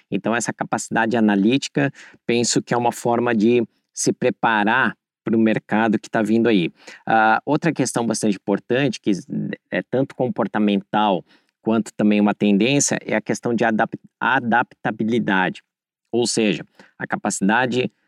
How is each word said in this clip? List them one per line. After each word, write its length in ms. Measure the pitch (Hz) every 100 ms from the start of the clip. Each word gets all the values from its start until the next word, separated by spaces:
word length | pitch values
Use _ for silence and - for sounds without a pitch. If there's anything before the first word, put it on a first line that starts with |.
| -
Então, 260 | 104 104 117
essa 160 | -
capacidade 640 | - - 113 - 113 113 120
analítica, 760 | 107 101 101 135 - - 139 - - - -
penso 360 | 120 117 139
que 100 | -
é 40 | 120
uma 160 | 120
forma 420 | 117 123 117 120
de 320 | 120 110 120 113 _ _
se 200 | - -
preparar 800 | - 127 - 120 110 104 123 117 - _ _
pro 140 | - 113
mercado 600 | 110 107 - 107 113 107
que 100 | -
tá 140 | 117
vindo 260 | 104 113 117
aí. 220 | 104 82 - - -
Ah, 360 | - 113 110 113
outra 280 | - 151 165
questão 340 | 139 131 127 117
bastante 300 | 107 110 95
importante, 640 | - 98 - 120 139 -
que 100 | - 90 - 107 104 - -
é 100 | 98
tanto 320 | - 127 139
comportamental 1080 | - 127 110 107 110 104 101 - 107 107 90 - _ _ _
quanto 300 | - 113 104
também 260 | - 107 104
uma 120 | 104
tendência, 640 | 98 104 98 117 143 139 -
é 120 | - 110
a 40 |
questão 320 | - 113 123
de 120 | 113
adap-, 340 | 117 110 113 - - -
adaptabilidade. 1400 | 117 131 120 120 123 _ 131 110 110 117 104 95 92 98 _ _ _ _ -
Ou 160 | 117 117
seja, 360 | - 107 80 - _ - -
a 120 | 127
capacidade 840 | 104 104 - 98 113 127 123 123 _